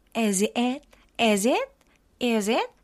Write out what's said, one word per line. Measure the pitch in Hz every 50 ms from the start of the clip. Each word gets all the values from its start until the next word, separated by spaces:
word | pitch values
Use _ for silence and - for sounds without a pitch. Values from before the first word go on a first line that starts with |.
| _ _ -
Is | 226 226 214 196 185 208 214 -
it? | 240 240 247 254 294 - _ _ _ _ _ _ -
Is | 233 220 214 202 190 240
it? | 302 427 539 - - _ _ _ _ _ _ _ _ - -
Is | 240 226 220 202 202
it? | 233 330 466 508 - _